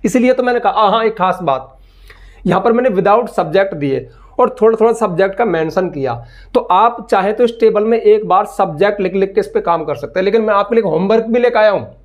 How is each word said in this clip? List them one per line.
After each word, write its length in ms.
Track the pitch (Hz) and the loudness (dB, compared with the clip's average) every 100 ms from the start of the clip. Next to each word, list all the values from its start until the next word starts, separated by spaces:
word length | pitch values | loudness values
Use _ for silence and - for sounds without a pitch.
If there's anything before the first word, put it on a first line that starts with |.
इसीलिए 280 | 254 247 247 | 0 2 2
तो 100 | 254 | 0
मैंने 180 | 247 240 | 0 0
कहा, 120 | - | -2
हाँ, 320 | - 208 220 | 0 2 2
एक 140 | 226 220 | -2 -2
खास 200 | 180 175 | -2 -2
बात, 360 | 170 131 127 - _ _ - - - - - | -4 -4 -6 -20 _ _ -20 -20 -20 -8 -2
यहाँ 140 | 185 | 0
पर 120 | 214 | 2
मैंने 180 | 226 254 | 2 2
without 360 | 190 196 214 240 | 0 2 0 0
subject 460 | - 165 185 196 | -4 -2 0 -2
दिए 340 | 160 139 131 - - - - | -4 -4 -4 -8 -20 -12 -2
और 180 | 247 - | -2 2
थोड़ा-थोड़ा 300 | 220 220 226 | 2 4 2
सब्जेक्ट 420 | 226 214 170 196 | 2 -2 0 -2
का 100 | 190 | 0
मेंशन 440 | 226 170 160 170 180 | -2 0 -2 -2 -4
किया। 360 | 151 135 117 - - - | -4 -6 -6 -12 -20 -4
तो 60 | 165 | -4
आप 460 | 165 185 226 233 - | 2 4 4 0 -2
चाहे 220 | 202 190 | 0 0
तो 120 | 220 | 0
इस 160 | 240 226 | -2 2
टेबल 240 | 220 208 | 2 2
में 140 | 214 226 | 0 2
एक 300 | 214 214 196 | 4 2 2
बार 160 | - | 0
सब्जेक्ट 560 | 214 - 185 147 202 208 | 0 -2 -4 0 -2 0
लिख-लिख 340 | 180 190 196 | -4 -2 -2
के 60 | 214 | -2
इस 60 | - | -2
पे 140 | 214 | -4
काम 240 | 175 165 | -2 -2
कर 100 | 151 | -4
सकते 260 | 143 - 185 | -8 -6 -4
हैं, 40 | |
लेकिन 180 | 190 226 | 0 0
मैं 120 | 214 | 2
आपके 200 | 202 202 | 0 2
लिए 80 | 226 | 0
होमवर्क 420 | 196 180 190 226 | 0 -2 2 0
भी 140 | 226 240 | 2 0
लेकर 200 | 240 226 | 2 2
आया 120 | 214 | 2
हूँ। 240 | 185 110 - | 2 -6 -18